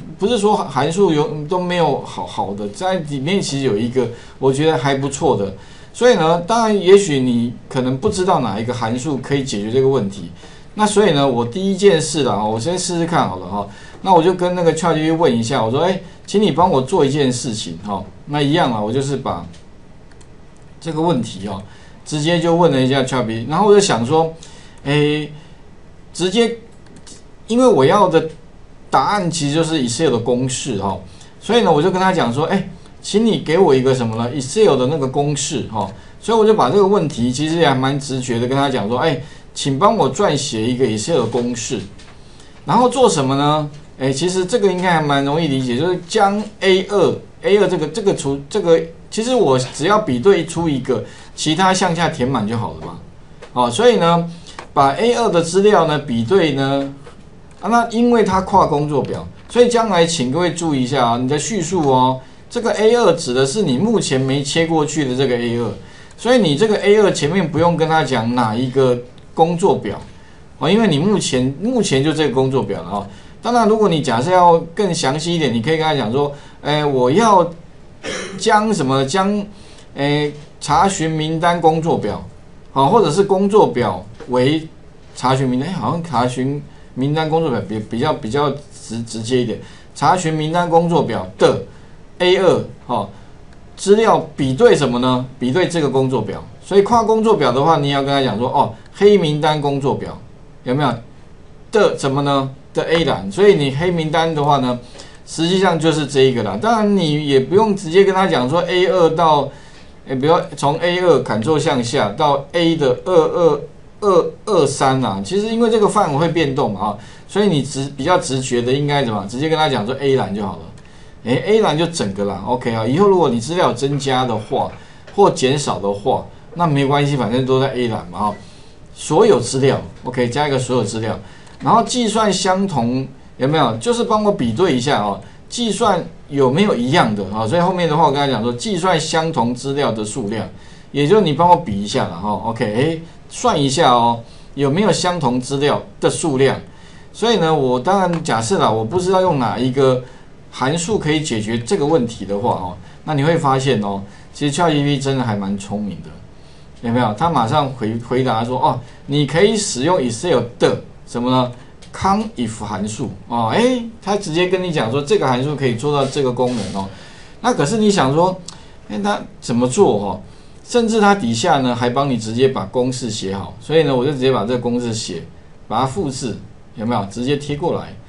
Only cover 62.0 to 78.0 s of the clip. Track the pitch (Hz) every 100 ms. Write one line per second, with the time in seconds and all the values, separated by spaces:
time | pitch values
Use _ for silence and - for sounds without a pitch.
62 | 127 127 - - - 240 220 196 214 240
63 | 202 - 127 123 135 214 175 123 220 202
64 | - 131 135 143 139 165 160 160 143 156
65 | 131 123 131 120 120 120 110 95 - -
66 | - - 226 254 170 139 220 202 202 214
67 | 190 - - 190 151 147 175 160 156 160
68 | 135 123 117 123 113 113 131 135 131 123
69 | - - - - 165 170 190 110 104 -
70 | - - - - - - 143 214 214 143
71 | 190 190 - 127 131 143 214 247 - 135
72 | 151 147 147 123 131 131 101 90 85 101
73 | 98 - - - 220 240 214 220 202 160
74 | 123 117 175 185 175 170 - - 196 165
75 | 135 151 170 170 139 117 113 160 156 143
76 | 110 135 143 143 - - 143 151 147 131
77 | 123 170 226 190 170 - - - - -